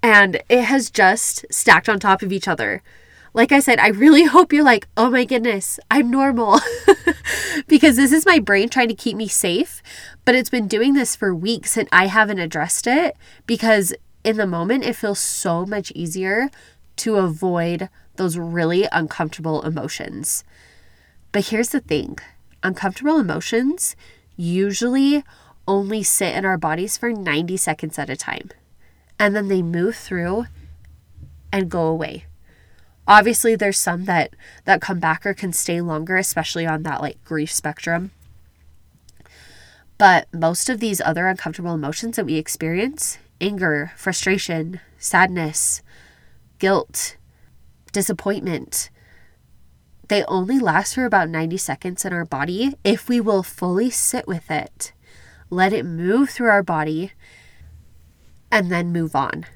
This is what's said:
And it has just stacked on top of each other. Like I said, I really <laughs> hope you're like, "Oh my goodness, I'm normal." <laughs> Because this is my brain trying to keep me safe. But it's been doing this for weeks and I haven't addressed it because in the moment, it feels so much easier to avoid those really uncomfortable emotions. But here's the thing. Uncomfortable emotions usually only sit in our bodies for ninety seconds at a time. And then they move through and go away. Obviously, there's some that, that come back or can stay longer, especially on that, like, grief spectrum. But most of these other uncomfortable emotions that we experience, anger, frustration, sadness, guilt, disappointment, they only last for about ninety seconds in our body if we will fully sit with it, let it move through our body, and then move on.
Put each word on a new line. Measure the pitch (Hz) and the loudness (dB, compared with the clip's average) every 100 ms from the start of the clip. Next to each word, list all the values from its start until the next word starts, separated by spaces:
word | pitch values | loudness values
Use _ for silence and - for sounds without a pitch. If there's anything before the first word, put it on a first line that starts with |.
And | 233 208 196 185 - | 8 8 8 2 2
it | 247 226 | 2 4
has | 269 233 | 0 0
just | - 190 220 - - - | 2 4 4 -2 -6 -8
stacked | - - 175 180 | -4 4 4 6
on | 208 | 0
top | 202 190 | 2 2
of | 196 | 2
each | 190 185 | -4 -2
other. | 165 107 101 - - - - - | -2 -2 -4 -8 -20 -20 -20 -8
Like | - 240 | 2 4
I | 277 | 4
said, | 277 233 | 4 4
I | 208 | 4
really | 208 277 302 | 6 8 10
<laughs> | 330 | 10
hope | 294 359 | 8 6
you're | 294 | 6
like, | 294 220 - - | 6 4 2 0
"Oh | 240 | 2
my | 254 247 | 2 2
goodness, | 254 233 202 - - - | 0 0 -2 -4 -10 -2
I'm | 262 240 | 0 2
normal." | 262 269 240 220 196 - 480 - | 2 2 2 4 4 4 -2 4
<laughs> | 392 - - - - - 302 - | 4 4 -2 -4 -6 -4 -6 2
Because | 320 311 240 | 6 6 6
this | 277 | 4
is | 311 311 | 4 6
my | 339 | 4
brain | 202 196 226 | 4 0 2
trying | 262 233 | 0 -2
to | |
keep | 226 - 202 | -2 -6 -4
me | 214 | -4
safe. | - 190 175 339 - - - - - - | -2 0 -2 -2 -6 -20 -20 -20 -4 2
But | 254 | 2
it's | 240 | 2
been | 254 208 | -4 -2
doing | 214 247 | 0 2
this | 277 240 - | 2 0 -2
for | 202 | -4
weeks | 175 185 233 - - | -2 -4 -4 -4 -4
and | 208 | 2
I | 180 190 | 2 4
haven't | 202 214 202 | 2 2 0
addressed | 170 165 160 - - | -4 -4 -4 -2 0
it | 262 339 - - - - | 0 0 -4 -18 -20 -6
because | 226 226 214 185 - - _ | -2 2 2 2 -6 -14 _
in | 214 220 | -4 0
the | 202 | -2
moment, | 170 175 262 247 | -2 -2 -2 -2
it | - | -4
feels | 214 202 | -4 -4
so | - - 185 170 185 | -4 -4 -2 -2 -4
much | 208 190 - | -8 -8 -10
easier | 170 180 185 208 269 - - _ - - | -8 -6 -2 -2 -2 -6 -20 _ -20 -8
to | - 208 | -2 0
avoid | 185 156 185 175 170 170 185 _ - - | 0 0 -2 0 -2 -4 -8 _ -20 -4
those | 185 170 | -4 -4
really | 170 170 165 175 202 | -4 -2 0 0 0
uncomfortable | - 160 - 156 - 160 156 | 0 -4 -4 -6 -6 -4 -4
emotions. | - 160 - - - - - - - - - - - _ _ _ - | -4 -6 -8 -10 -12 -10 -6 -6 -8 -20 -20 -20 -20 _ _ _ -6
But | 202 190 | -4 -2
here's | 220 240 | -2 -2
the | 285 | -2
thing. | - 151 - - - - - _ | -2 -4 -4 -12 -18 -20 -20 _
Uncomfortable | 185 185 196 190 285 320 | -6 -4 -6 -4 0 2
emotions | 196 165 - 226 262 359 - - - _ _ - | 0 -2 -2 -2 0 -2 -6 -8 -20 _ _ -8
usually | 170 175 202 196 233 262 269 294 - - _ - - | -4 0 0 -2 0 2 2 2 -2 -20 _ -16 -2
only | 196 196 220 | 0 0 -2
sit | 196 - 185 - | -2 0 0 -2
in | 190 | -2
our | 185 | -2
bodies | 160 160 202 - | -2 -4 -4 -4
for | 240 | -4
ninety | 226 185 147 170 185 | -4 -2 -2 -2 -4
seconds | - 156 160 - | -4 -4 -8 -8
at | 139 | -8
a | 131 | -8
time. | - - - - _ _ - _ _ _ | -8 -10 -12 -20 _ _ -20 _ _ _
And | 208 208 | -2 0
then | 196 | -2
they | 190 | -2
move | 170 170 185 226 | 0 -2 -2 -4
through | - 185 170 208 240 - - - - - _ - - - - | -8 -6 -4 -4 -6 -14 -20 -20 -20 -20 _ -20 -20 -20 -8
and | 196 185 | -4 -4
go | 175 160 | -2 -2
away. | 160 156 - - - - _ _ - - _ - | -2 -6 -12 -18 -20 -20 _ _ -20 -20 _ 6
Obviously, | 208 208 226 233 226 | 6 6 2 2 2
there's | 208 190 | 0 -2
some | - 175 190 | -2 -4 -2
that, | 175 147 - - - - | -2 -2 -8 -20 -14 0
that | 180 | 0
come | - 185 | 0 -2
back | 165 160 208 | -2 -2 -4
or | |
can | 190 190 | -6 -4
stay | 160 - 175 | -4 -4 -4
longer, | 170 156 160 185 | -4 -6 -2 -2
especially | 190 - 160 175 165 | -2 -4 -4 -4 -2
on | 156 | -4
that, | 156 143 | -4 -6
like, | 147 - | -6 -10
grief | - 156 151 | -8 -6 -4
spectrum. | - 151 151 - 170 190 _ - - - _ - - _ _ _ - - _ - - - _ _ - | -6 -8 -8 -4 -4 -4 _ -20 -20 -20 _ -20 -20 _ _ _ -20 -20 _ -20 -20 -20 _ _ 4
But | 196 180 - | 6 6 2
most | 170 165 175 - | -2 -2 -2 -4
of | 240 | -4
these | 226 185 | -2 -2
other | 170 165 185 | -2 0 -2
uncomfortable | 185 - 160 175 | -2 -6 -8 -6
emotions | 165 143 156 226 226 | -4 -4 -6 -6 -6
that | 170 | -4
we | 160 | -4
experience, | 156 - 160 170 240 302 - - _ _ | -4 -6 -4 -2 -4 -4 -8 -10 _ _
anger, | 185 202 180 147 156 - | -6 -2 -2 -2 -4 -8
frustration, | - 180 - 196 - 165 160 180 _ _ | -6 -4 -2 -2 -2 -6 -6 -10 _ _
sadness, | - 180 185 180 160 156 - - - - - _ - - _ _ | -2 2 2 0 -4 -4 -4 -4 -10 -20 -20 _ -20 -20 _ _
guilt, | 190 190 - - - - - _ _ - - _ _ | 0 0 -2 -8 -10 -12 -20 _ _ -20 -20 _ _
disappointment, | 202 190 190 302 254 - 160 - - - _ _ - - _ _ - - _ _ - - | -6 -4 -4 -4 -6 -4 -8 -6 -8 -10 _ _ -20 -20 _ _ -20 -20 _ _ -20 -2
they | 208 - | -2 0
only | 185 185 269 | -4 0 0
last | 220 160 196 - | 2 0 0 -4
for | 254 | 0
about | 202 165 | 2 0
ninety | 165 165 185 | -2 -4 -6
seconds | - 139 185 180 196 | -6 -8 -8 -8 -6
in | |
our | 175 165 | -6 -6
body | 135 147 180 262 277 | -6 -6 -2 -2 -2
if | 196 226 - | 0 0 0
we | 240 | -2
will | 220 202 | 2 0
fully | 180 - 180 180 247 | -2 -6 -2 0 -2
sit | - - 254 - | -2 -4 -4 -6
with | 175 - | -10 -6
it, | 156 - - - _ _ - - - - | -8 -8 -14 -16 _ _ -20 -20 -20 -10
let | 180 190 | 0 0
it | 208 | 0
move | 131 165 175 226 277 | -4 -4 0 2 2
through | - 240 | 0 2
our | 202 | 2
body, | 190 165 151 156 190 - - - - - - - - - _ _ _ - _ | 2 -2 -2 -4 -6 -12 -20 -20 -20 -20 -20 -20 -20 -20 _ _ _ -20 _
and | 220 180 | -2 0
then | 175 175 | -2 -2
move | 170 160 135 | -2 -2 -2
on. | 135 - 165 | -4 -6 -12